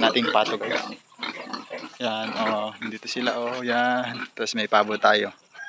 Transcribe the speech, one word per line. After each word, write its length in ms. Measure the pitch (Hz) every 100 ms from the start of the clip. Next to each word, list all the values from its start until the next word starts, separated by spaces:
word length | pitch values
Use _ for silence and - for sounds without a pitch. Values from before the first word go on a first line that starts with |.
nating 240 | 113 123 117
pato, 280 | 107 107 107
guys. 240 | 110 - - - _ - - - - - - - - -
Yan, 240 | 120 110 110 107
oh, 400 | 110 107 107 107 110
dito 160 | 107 -
sila, 320 | 127 123 113
oh, 240 | 120 127
yan. 640 | 123 120 123 123 123 117 120 -
Tapos 160 | 110 117
may 80 | 107
pabo 320 | 107 107 107
tayo. 320 | 110 107 101 - _ -